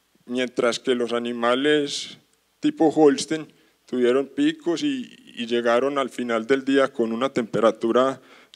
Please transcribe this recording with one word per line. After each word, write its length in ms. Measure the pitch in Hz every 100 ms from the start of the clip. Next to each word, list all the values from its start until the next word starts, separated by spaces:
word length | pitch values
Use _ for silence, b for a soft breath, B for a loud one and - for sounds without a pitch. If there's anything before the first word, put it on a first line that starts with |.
| b _ -
mientras 540 | 123 123 - 123 110
que 160 | 135 123
los 180 | 117
animales 1040 | 117 120 120 120 127 147 151 143 - - - _ _ _ _
tipo 300 | 151 151 160
Holstein 580 | 147 151 131 - 156 147 b b b -
tuvieron 420 | 123 120 131 139
picos 540 | - 147 151 170 151
y, 320 | 147 131 117 - - -
y 100 | 117
llegaron 520 | 120 117 120 135 143
al 120 | 127
final 380 | - 123 113 113
del 160 | 135 135
día 260 | 135 127
con 200 | - 113
una 200 | 113 131
temperatura 880 | - 113 104 110 - 117 117 131 131 B B B